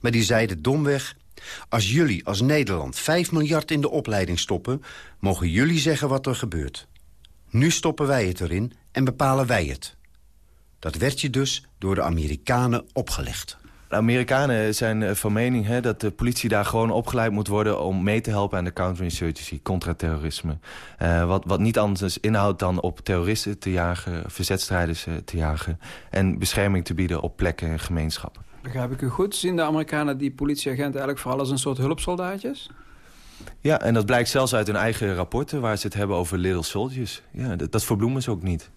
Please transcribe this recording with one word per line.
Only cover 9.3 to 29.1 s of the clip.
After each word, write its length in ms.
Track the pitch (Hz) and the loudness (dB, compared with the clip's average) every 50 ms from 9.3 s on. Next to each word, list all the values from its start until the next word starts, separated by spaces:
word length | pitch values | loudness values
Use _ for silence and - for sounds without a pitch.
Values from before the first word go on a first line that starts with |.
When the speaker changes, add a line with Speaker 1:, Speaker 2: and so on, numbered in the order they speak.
| 131 135 131 | 4 2 2
Speaker 1:
wij 180 | 127 123 101 82 | 2 2 2 2
het." 300 | 67 67 - - - - - - - - - - - - - - _ - _ _ _ - _ | -2 -4 -8 -10 -14 -16 -18 -20 -20 -20 -20 -20 -20 -20 -20 -20 _ -20 _ _ _ -20 _
Dat 160 | - 82 80 | -8 -8 -2
werd 260 | 80 117 139 135 - | 0 0 0 0 -2
je 80 | - 143 | -4 -2
dus 380 | 123 131 139 139 - - - - - | 0 0 0 0 -4 -6 -8 -16 -14
door 180 | - 95 95 98 | -6 -2 0 0
de 60 | 90 | 0
Amerikanen 840 | - 82 85 82 78 73 73 - - - 123 123 123 123 117 117 - - - | 0 0 0 0 0 -2 -4 -6 -2 0 2 2 4 2 2 0 -4 -4 -6
opgelegd. 640 | 131 - - - - - - - - - - - - - - - - - - | -6 -4 -4 -6 -6 -6 -6 -8 -8 -10 -12 -16 -18 -20 -20 -20 -20 -10 -2
Speaker 2:
De 60 | - | 0
Amerikanen 800 | 104 113 117 120 127 120 - 131 131 143 139 120 110 107 107 107 | 2 4 4 4 2 2 2 2 2 4 4 2 2 2 2 0
zijn, 280 | - 123 113 110 110 110 | 2 0 0 2 2 0
eh, 120 | 95 104 | 0 0
van 180 | - - 107 104 | 0 0 0 2
mening, 320 | 110 120 123 127 117 104 | 2 2 2 2 0 0
hè, 160 | 104 120 123 | 0 0 0
dat 200 | 120 120 107 - | 0 0 -2 0
de 100 | 110 104 | -2 -4
politie 380 | - - 120 120 123 - - 113 | -2 0 0 0 0 0 0 2
daar 160 | 107 104 101 | 2 2 2
gewoon 260 | - - 113 113 113 | 2 2 2 2 2
opgeleid 400 | 95 113 117 - - 123 113 113 | 2 0 0 0 0 0 2 2
moet 160 | 101 104 104 | 0 0 0
worden... 340 | 95 101 107 107 107 101 - | 0 2 2 2 2 2 0
om 220 | 76 92 95 92 92 | 0 0 0 2 2
mee 180 | 104 107 113 | 2 2 2
te 80 | 117 117 | 0 0
helpen 280 | 107 101 101 95 - | 0 0 0 0 0
aan 60 | 92 87 | -2 -2
de 100 | 87 - | -4 -2
counterinsurgency, 840 | - 90 92 92 85 95 85 80 - 87 82 78 - - - 82 73 | -2 -2 -2 -2 -2 -4 -4 -2 -2 -2 -4 -4 -4 -8 -10 -10 -8
contraterrorisme. 960 | _ - 95 90 - 87 82 - - 80 80 76 78 78 - - - 82 78 82 - - - - - - - | _ -2 -2 -2 -2 -4 -4 -2 -2 -2 -2 -2 -4 -6 -6 -4 -4 -6 -6 -6 -10 -16 -18 -18 -18 -18 -6
Eh, 280 | - - 85 85 85 85 | -2 2 2 4 4 4
wat, 180 | 85 92 95 - | 2 2 0 2
wat 140 | 87 98 82 | 0 2 2
niet 180 | 104 113 113 | 2 4 4
anders 400 | 117 104 104 98 90 101 92 - | 4 2 2 2 0 0 -2 -2
inhoudt 420 | - - 107 110 101 101 104 95 - | 0 0 2 4 4 4 2 2 2
dan 220 | 98 90 92 90 | 0 0 2 2
op 180 | - 90 82 - | 0 -2 -4 -4
terroristen 600 | - - 95 87 85 95 110 107 - 101 104 - | -2 0 0 2 2 0 0 0 -2 -4 -6 -4
te 120 | - 98 | -2 0
jagen, 520 | 92 90 85 87 90 90 - 92 87 85 82 | 0 2 2 0 -2 -2 -4 -6 -6 -6 -6
verzetstrijders, 800 | - - - 87 - 95 92 - - 98 90 85 82 82 82 - | -8 -6 -4 -2 0 0 0 0 0 2 2 2 0 -2 -4 -4
eh, 80 | 85 82 80 85 | -6 -6 -6 -6
te 120 | - - | -6 -2
jagen... 420 | 85 80 78 76 78 - - 82 - - - - - - - | 0 0 0 0 -2 -2 -4 -6 -6 -8 -16 -16 -16 -12 -4
en 300 | - 95 98 95 80 - | 0 2 2 2 2 0
bescherming 460 | 92 - - - 101 101 98 90 82 | -2 0 2 2 2 2 2 0 0
te 80 | - 87 | -2 -2
bieden 280 | 82 92 85 85 76 | 0 0 0 0 -2
op 160 | - 85 - | -2 -4 -2
plekken 320 | - 92 87 82 - 87 82 | 0 0 0 0 0 -2 -2
en 100 | 82 78 | -2 -4
gemeenschappen. 640 | - - 82 80 78 80 78 - - - - - - - - - | -4 -2 -2 -2 -2 -2 -4 -6 -10 -12 -14 -16 -20 -20 -18 -14
Speaker 3:
Begrijp 300 | - 131 120 127 123 123 | -12 -8 -6 -4 -4 -4
ik 100 | 131 127 | -4 -2
u 60 | 143 | -2
goed? 280 | 127 | -2